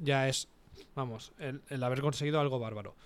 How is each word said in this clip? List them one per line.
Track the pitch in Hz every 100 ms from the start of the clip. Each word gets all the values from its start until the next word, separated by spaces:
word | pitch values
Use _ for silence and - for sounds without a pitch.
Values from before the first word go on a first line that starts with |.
ya | 147 135 135
es, | 131 - - - - - -
vamos, | 131 110 - -
el, | 143 139 -
el | 139
haber | 123 131
conseguido | 147 143 147 151
algo | 143 131
bárbaro. | 113 107 101 -